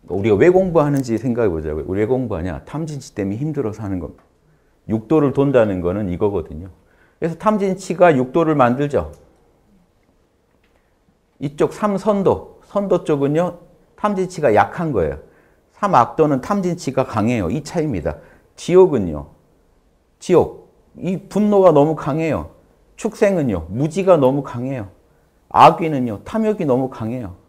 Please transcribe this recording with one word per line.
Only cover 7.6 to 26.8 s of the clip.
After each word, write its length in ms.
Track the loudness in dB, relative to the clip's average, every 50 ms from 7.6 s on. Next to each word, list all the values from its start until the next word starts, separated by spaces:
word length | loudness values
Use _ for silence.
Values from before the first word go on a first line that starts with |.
| -2 -2 -4 -6 -8 -10 2 4 6 6 6
육도를 380 | 4 0 0 0 0 2 2 4
만들죠. 580 | 4 4 2 2 0 -2 -2 -2 -4 -4 -4 -14 -20 _ _ _ _ _ _ _ _ _ _ _ _ _ _ _ _ _ _ _ _ _ _ _ _ _ _ _ _ _ _ _ _ _ _ _ _ _ _ _ _ _ _ _ _
이쪽 340 | -10 -10 -2 -2 -2 -2
삼선도, 880 | -2 -4 -2 -2 -2 0 0 0 0 2 2 2 0 0 -4 -14 -20 -20 -20
선도 400 | _ -4 -4 0 0 -2 0 0
쪽은요, 540 | -2 0 0 0 0 0 0 -2 -2 -6 -10 -20 _ _ _ _ _ _
탐진치가 580 | -4 -4 -2 -2 -2 -4 -4 -4 0 0 2 4
약한 380 | 4 2 2 -2 -6 -6 -2
거예요. 260 | -2 -2 -2 -2 -4 -10 -14 _ _ _ _ _ _ _ _ _
삼악도는 680 | _ -6 -2 2 4 4 2 2 2 0 2 2 2 -2
탐진치가 640 | -2 -4 -4 -2 -2 -4 -4 -4 -6 -4 -2 -2 -4
강해요. 460 | -2 -2 0 0 0 0 0 -2 -2
이 120 | -4 -6
차이입니다. 540 | -8 -6 -6 -4 -4 -2 -4 -4 -4 -6 -6 -6 -16 -20 -20 _ _ _ _
지옥은요, 680 | -12 -4 4 6 6 6 6 4 0 -2 -2 -6 -8 -10 -14 -20 _ _ _ _ _ _ _ _ _ _ _ _ _ _ _ _ _
지옥, 560 | -2 2 4 4 4 2 -4 -18 -20 _ _ _ _ _ _
이 220 | -10 -6 -6 -6 -6 -8 -4
분노가 440 | -2 0 0 2 4 6 6 6
너무 220 | 6 6 4 4 0
강해요. 560 | -4 -4 -6 -4 -4 -2 -4 -4 -4 -6 -10 -16 _ _ _ _ _ _ _ _
축생은요, 720 | -8 -8 -8 -2 0 0 2 2 0 0 0 -2 -4 -6 -8
무지가 480 | -4 -4 -4 -2 -2 -2 4 4 4
너무 260 | 6 4 2 2 0
강해요. 460 | -6 -8 -10 -8 -8 -8 -8 -8 -10 -12 -18 _ _ _ _ _ _ _ _ _ _ _
악귀는요, 720 | 6 8 8 8 8 4 -4 -4 -2 -2 -2 -4 -6 -8 -10
탐욕이 400 | -6 -4 -2 -2 -2 -2 -2 0
너무 260 | 0 0 0